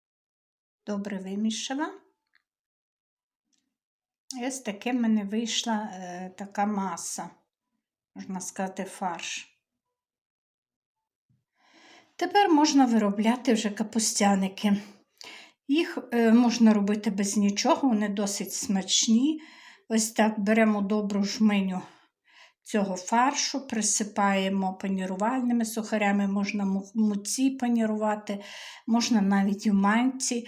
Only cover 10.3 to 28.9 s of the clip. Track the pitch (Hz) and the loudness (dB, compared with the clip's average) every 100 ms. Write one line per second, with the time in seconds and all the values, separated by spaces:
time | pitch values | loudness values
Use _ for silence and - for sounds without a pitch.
10.3 | _ _ _ _ _ _ _ _ _ _ | _ _ _ _ _ _ _ _ _ _
11.3 | _ _ _ _ _ - - _ - 349 | _ _ _ _ _ -20 -20 _ -6 2
12.3 | 403 392 302 302 277 254 226 208 202 220 | 4 6 6 6 6 6 6 2 2 2
13.3 | 247 262 214 214 208 220 220 220 - 202 | 2 2 2 0 -4 -4 0 0 2 4
14.3 | 196 190 - 208 202 - - _ _ - | 4 0 -2 0 0 0 -18 _ _ -20
15.3 | - - _ - 294 330 - - 240 226 | -20 -20 _ -2 0 0 -4 -4 2 6
16.3 | 226 247 - 220 208 202 214 233 196 202 | 6 4 6 6 6 2 0 -2 -2 -2
17.3 | 214 202 202 359 453 269 214 208 202 202 | 2 2 2 0 2 2 0 0 -2 -4
18.3 | - 196 - - 190 185 - - 226 285 | -4 -8 -8 -2 -2 0 0 4 4 2
19.3 | 311 - - - - _ 220 220 - 214 | -2 -8 -20 -20 -20 _ -2 0 2 2
20.3 | 214 202 226 220 208 196 214 202 202 202 | 2 0 4 4 2 0 -2 0 -2 -2
21.3 | - 220 202 190 180 - - _ _ _ | 2 2 4 0 -4 -10 -18 _ _ _
22.3 | _ - _ - 220 190 185 - 233 262 | _ -20 _ -6 -2 -2 -4 -2 2 2
23.3 | 277 - 277 269 226 214 - 208 - 202 | 0 -4 -4 -6 -4 -2 -2 -4 0 0
24.3 | 196 190 196 190 185 196 190 185 185 214 | 2 0 0 -2 -4 -4 -4 -4 -4 -2
25.3 | 262 247 240 220 226 214 214 202 202 202 | -2 0 0 -2 -4 -4 0 2 2 0
26.3 | 202 202 208 196 196 196 226 214 202 - | 0 -2 -2 -2 -2 -4 0 0 0 -4
27.3 | - 269 269 240 233 220 214 214 208 - | -2 0 0 -2 0 0 0 -2 -2 -6
28.3 | 202 - - - - - | -10 -10 -16 -18 -14 -2